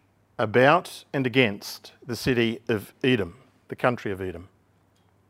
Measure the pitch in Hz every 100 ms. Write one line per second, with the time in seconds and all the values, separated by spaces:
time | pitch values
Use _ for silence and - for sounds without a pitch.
0 | _ _ _ - 110 117 135 170 - -
1 | - 143 131 127 117 101 - - - _
2 | - 113 143 120 113 113 - 107 - _
3 | 135 123 87 - _ _ _ - 127 117
4 | 110 92 92 85 92 _ _ _ _ _
5 | _ _